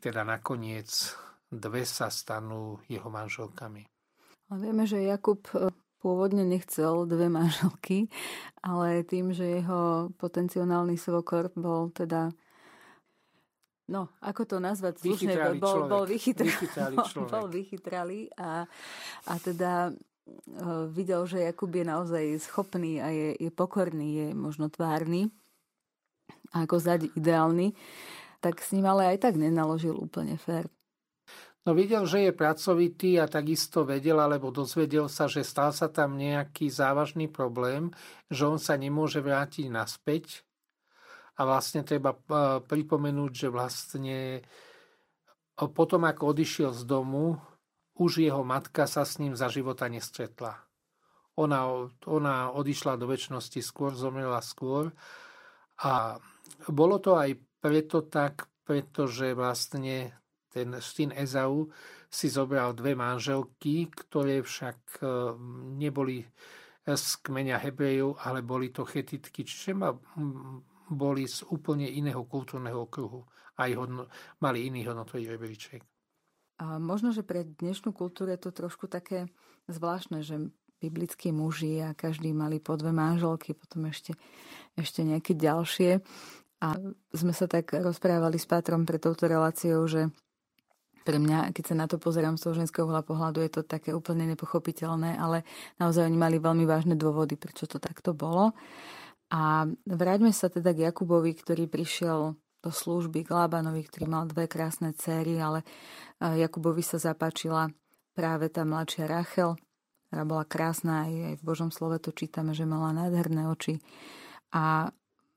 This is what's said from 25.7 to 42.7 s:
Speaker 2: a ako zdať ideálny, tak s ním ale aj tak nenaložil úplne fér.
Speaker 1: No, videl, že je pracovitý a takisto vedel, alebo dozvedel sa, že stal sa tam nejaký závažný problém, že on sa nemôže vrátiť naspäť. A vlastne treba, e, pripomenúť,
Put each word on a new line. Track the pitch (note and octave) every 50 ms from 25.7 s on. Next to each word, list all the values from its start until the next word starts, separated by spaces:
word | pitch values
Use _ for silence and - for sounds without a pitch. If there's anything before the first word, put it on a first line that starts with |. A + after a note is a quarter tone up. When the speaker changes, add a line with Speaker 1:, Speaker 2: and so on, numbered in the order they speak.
| _ _ _ _ _ _ _ _ _ _ _ - - _ - - -
Speaker 2:
a | E3+ D#3+
ako | D3+ F3 F3
zdať | D#3+ F3 F3 F3 D#3+ D3 -
ideálny, | E3 D3+ E3+ E3 D#3+ D#3+ D#3+ E3+ F3 F3+ G#3 G#3 - - - - - - - - - - - - _ -
tak | F3 E3 -
s | - - G3
ním | G3 F#3+
ale | F#3+ F#3+ G3 F#3+ F3+ F#3
aj | G3+ -
tak | B3 F#3+ D#3
nenaložil | D#3 D#3 E3 E3 D#3+ D#3 D#3+ D#3+ E3 E3 D#3
úplne | - - D#3+ - - D#3 C#3+ D#3
fér. | D#3 - - E3+ E3 E3 E3 - _ _ _ _ _ _ _ _ _ _ - - - - - _ _ _
Speaker 1:
No, | F3
videl, | D#3+ E3+ G3 G3 A3+ G#3+ G3
že | E3 E3+ G3+ G3 F#3
je | F3
pracovitý | - D#3+ D3+ D#3 D#3 - G3 F3+ E3+ F3 F3 F3 - - F#3 F3+
a | E3+ D#3
takisto | D3+ - D3+ D3 D3+ D#3+ D3 - - - E3+ D3 C3
vedel, | C#3 C#3 C3+ D#3+ D#3+ D3+
alebo | D3 D3 D3 C#3 C3 C3
dozvedel | B2+ C#3 C#3 B2+ - E3 D#3+ C#3+ D3 D3+ D3 C#3
sa, | - - D#3 C#3
že | - D3+
stal | C3 - - D3 C#3+ D3+
sa | D3 - E3+ D3+
tam | - - D3 C#3 C#3 C#3
nejaký | C#3 C#3+ C#3+ D3 C#3+ C#3+ - - D#3 C#3+
závažný | B2 C3+ C#3 C3 C#3 D3 D3+ C#3+ - D#3+ D#3
problém, | D#3 - - C3 B2 A#2 B2 B2 B2 C3+ C#3+ E3 F3 F3 - - - - - _ _
že | D3 B2+ D3
on | D3 D#3 D3+
sa | - - D#3
nemôže | C3+ C3+ C#3 D3 D3+ D#3 C#3+ D#3 D3+ C3+
vrátiť | C#3+ C#3 C3+ C#3+ C#3+ - - D3 C3
naspäť. | A#2 A2+ A2 - - - _ D3+ D3 E3 E3 - - - - _ _ _ _ _ _ _ _ _ _ _ - - - - - - _ -
A | C3+ C3
vlastne | C3 C3 - - - D3+
treba, | C#3+ - D3+ C#3+ C3+ C3+
e, | C3 - _ - F3 D3 C#3+ C3+ C3+ C3
pripomenúť, | B2+ -